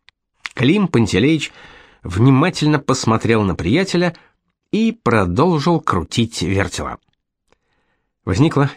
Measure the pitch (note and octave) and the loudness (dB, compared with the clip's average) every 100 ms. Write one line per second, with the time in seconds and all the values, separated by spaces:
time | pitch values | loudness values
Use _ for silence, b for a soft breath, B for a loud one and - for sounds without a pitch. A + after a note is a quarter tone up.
0 | _ _ _ _ - - C3 G#3 F3 A#2+ | _ _ _ _ -12 -2 0 2 2 0
1 | G#2+ F#2 C#3 D#3+ - B B B B B | 0 2 2 0 -4 B B B B B
2 | - F#2 C3+ C3 F3 - D3+ D3+ - C3 | -8 2 4 4 2 0 0 0 -2 -2
3 | A#2 A2 G#2+ A2 G2 E2 E2+ D#3 G3 F3 | 0 0 2 0 0 -2 0 0 0 -2
4 | F3 E3+ b b _ _ _ G3+ A3+ A3 | -2 -4 b b _ _ _ -2 -2 -2
5 | - A2+ F2+ F#2 F3+ D#3 E3+ E3 - F#2 | 0 0 2 0 0 0 0 0 0 -4
6 | D#2+ - A2+ - E2 G2 E2+ - - - | -4 -4 -4 -4 -2 -2 -2 -6 -10 -12
7 | _ _ _ _ _ _ _ _ _ _ | _ _ _ _ _ _ _ _ _ _
8 | _ _ - F#2 D#3 C#3 C#3 | _ _ -4 2 2 2 -2